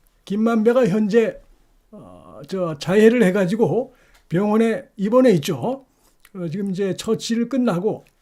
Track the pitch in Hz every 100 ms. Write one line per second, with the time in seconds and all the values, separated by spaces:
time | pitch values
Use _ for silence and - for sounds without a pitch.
0 | _ _ - 202 220 233 214 240 226 214
1 | 214 226 214 - - _ _ _ _ 214
2 | 101 87 78 90 139 190 170 147 156 202
3 | 226 247 190 196 180 220 180 196 262 _
4 | _ _ _ 165 208 214 226 208 - -
5 | 196 247 254 175 170 135 175 269 - _
6 | _ _ _ 190 170 180 202 185 196 175
7 | 226 220 - 233 233 269 240 175 202 131
8 | - _